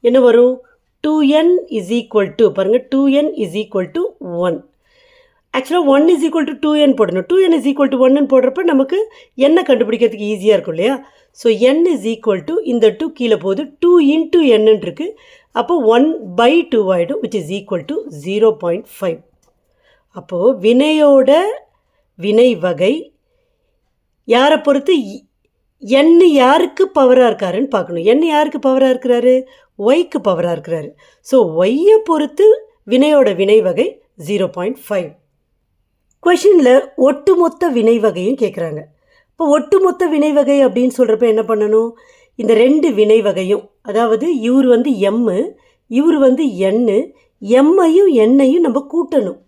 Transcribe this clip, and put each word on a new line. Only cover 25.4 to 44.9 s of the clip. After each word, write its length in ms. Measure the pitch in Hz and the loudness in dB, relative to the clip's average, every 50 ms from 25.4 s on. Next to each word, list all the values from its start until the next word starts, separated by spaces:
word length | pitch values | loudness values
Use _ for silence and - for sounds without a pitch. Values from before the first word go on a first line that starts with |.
| _ _ _ _ _ _ _ _ | _ _ _ _ _ _ _ _
N 420 | 277 202 247 269 294 330 330 339 370 | -6 -2 0 2 4 4 6 6 6
யாருக்கு 680 | 349 294 277 247 254 285 330 359 359 - - 381 381 - | 4 4 4 4 4 2 2 0 -2 -2 -4 -4 -2 0
பவரா 320 | 311 269 247 254 262 247 | 0 2 4 4 4 4
இருக்காருன்னு 400 | 233 214 - 202 180 175 202 277 | 2 0 -2 -6 -6 -4 -6 -6
பார்க்கணும். 380 | 277 262 202 175 - 175 170 165 | -4 -4 -4 -4 -4 -8 -4 0
N 180 | 208 233 285 330 | 0 2 2 0
யாருக்கு 340 | 330 302 294 302 302 - 285 | 0 0 0 -2 -2 -4 -4
பவரா 300 | - 269 262 269 269 262 | -2 -2 0 2 0 0
இருக்கிறாரு? 420 | 254 254 254 247 240 240 240 254 254 262 254 _ _ _ _ _ _ - | 0 -2 -2 -2 -2 0 2 2 2 0 -2 _ _ _ _ _ _ -6
Y-க்கு 400 | 202 226 269 330 349 349 - 302 | -2 0 0 0 -2 -4 -6 -6
பவரா 320 | 185 208 185 170 170 175 | -4 -2 -2 -2 -2 -4
இருக்கிறாரு. 360 | 170 156 156 175 170 160 151 - - _ _ _ _ _ | -6 -8 -8 -8 -8 -8 -8 -12 -18 _ _ _ _ _
So, 440 | _ - 269 262 214 170 156 165 180 | _ 0 0 2 2 2 0 -2 0
Y-ய 340 | 196 240 285 339 403 440 440 440 | 0 0 2 4 4 4 4 2
பொறுத்து 420 | 359 330 302 302 294 - - 392 427 453 - - _ _ _ _ | 0 -2 -2 -2 -4 -2 2 4 4 4 2 -2 _ _ _ _
வினையோட 480 | - 226 254 277 302 302 285 262 214 190 | -2 0 2 2 4 4 4 2 2 0
வினை 260 | 170 196 196 214 220 | -2 0 2 2 2
வகை 260 | 196 185 175 - 277 - - _ _ _ _ _ 160 | 2 0 -2 -2 -4 -4 -6 _ _ _ _ _ -10
zero 200 | 147 208 202 190 175 | -6 -4 -4 -4 -4
point 300 | - 180 175 214 262 - - - | -6 -8 -8 -8 -8 -10 -10 -6
five. 220 | 208 190 175 151 151 _ _ _ _ _ _ _ _ _ _ _ _ _ _ _ _ _ _ _ _ _ - | -6 -6 -6 -8 -16 _ _ _ _ _ _ _ _ _ _ _ _ _ _ _ _ _ _ _ _ _ 0
கொஷின்ல 440 | 349 359 349 - 415 403 339 277 247 247 277 269 - _ | 0 0 2 4 4 4 4 4 4 4 2 2 -2 _
ஒட்டுமொத்த 720 | - 254 277 269 277 - 392 381 349 349 330 330 _ 359 339 | 0 0 0 0 0 0 0 2 2 2 -2 -2 _ -4 -2
வினை 300 | 262 240 214 226 233 233 | -2 0 2 2 0 2
வகையும் 380 | 208 220 170 175 180 202 277 | 0 -2 -2 -2 -4 -4 -2
கேக்குறாங்க. 440 | 262 233 196 - 185 170 160 151 151 151 _ _ _ _ _ _ _ _ _ | -2 -4 -4 -4 -6 -8 -8 -8 -12 -14 _ _ _ _ _ _ _ _ _
இப்போ 160 | _ _ 330 294 | _ _ 0 0
ஒட்டுமொத்த 580 | 285 302 302 - 415 381 381 370 359 - 370 | 0 0 0 0 0 2 2 0 0 -2 -2
வினை 260 | 359 320 302 285 302 | -2 0 0 0 0
வகை 340 | 285 294 277 254 285 285 269 | 0 0 2 2 2 2 2
அப்படின்னு 300 | 247 190 240 247 254 247 - | 2 0 0 -2 -2 0 0
சொல்றப்ப 280 | 254 226 220 214 240 | 0 0 2 0 0
என்ன 160 | 233 214 220 | 0 0 0
பண்ணணும்? 480 | 220 - 226 208 208 208 214 220 226 233 233 _ _ _ _ _ _ _ _ | -2 -2 -2 -2 0 0 0 0 0 -2 -8 _ _ _ _ _ _ _ _
இந்த 200 | - 220 214 226 | -8 -2 0 2
ரெண்டு 380 | 220 233 262 294 311 285 330 | 2 4 2 2 2 0 0
வினை 280 | 233 196 214 208 220 226 | 0 0 2 2 2 2
வகையும், 500 | 208 202 180 180 190 185 202 - - _ _ _ | 2 0 -2 -2 -2 -2 -4 -4 -4 _ _ _
அதாவது 440 | _ 214 196 220 233 226 220 220 247 339 339 254 | _ -6 -4 -2 0 0 -2 -2 -2 -4 -4 -2
இவர் 260 | 220 233 254 269 269 | -2 0 2 2 4
வந்து 240 | 254 247 226 262 302 | 4 2 2 2 -2